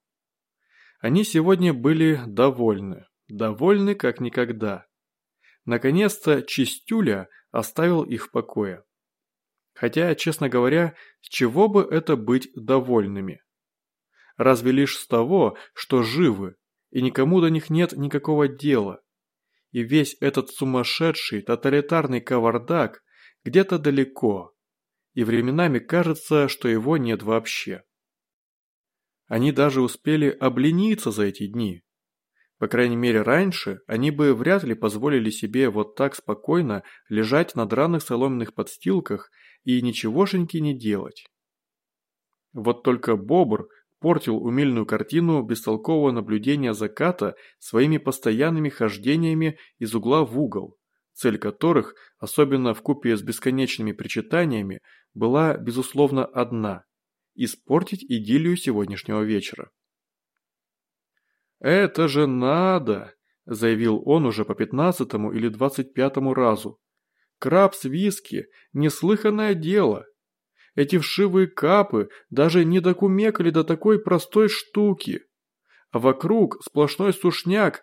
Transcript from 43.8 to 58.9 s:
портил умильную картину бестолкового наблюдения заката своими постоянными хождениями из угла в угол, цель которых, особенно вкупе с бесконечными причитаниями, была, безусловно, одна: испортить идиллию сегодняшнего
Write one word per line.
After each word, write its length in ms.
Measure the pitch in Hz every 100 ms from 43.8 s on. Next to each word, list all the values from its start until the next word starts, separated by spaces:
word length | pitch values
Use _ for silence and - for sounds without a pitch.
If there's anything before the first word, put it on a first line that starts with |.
| _ _
портил 380 | 160 170 - 107
умильную 480 | 117 127 143 117 104
картину 560 | 107 107 160 170 156
бестолкового 680 | 113 110 - 110 110 160 143
наблюдения 640 | 120 101 107 117 147 127
заката 600 | 107 107 - 165 175 202 - - _
своими 380 | - 113 147 151
постоянными 720 | 135 131 117 113 156 165 147
хождениями 880 | - 110 98 117 156 165 160 160 156 _ _
из 160 | 113
угла 300 | 113 110 151 127
в 140 | 123
угол, 380 | 135 98 95 _ _ _ _
цель 240 | - 123 107
которых, 580 | 104 - 160 151 - - - _
особенно 560 | 107 - 143 135 123
вкупе 420 | 107 - 143 120 110
с 60 |
бесконечными 720 | 107 - 131 131 127 - 107
причитаниями, 880 | 104 - 117 - 165 165 113 98 95 - _ _
была, 440 | - 113 139 160 -
безусловно, 680 | 117 120 127 131 143 135 -
одна: 600 | 123 117 117 107 87 - _ _ _ _ -
испортить 680 | 120 - - 151 180 196
идиллию 520 | - 120 104 139 165 180
сегодняшнего 640 | 135 104 98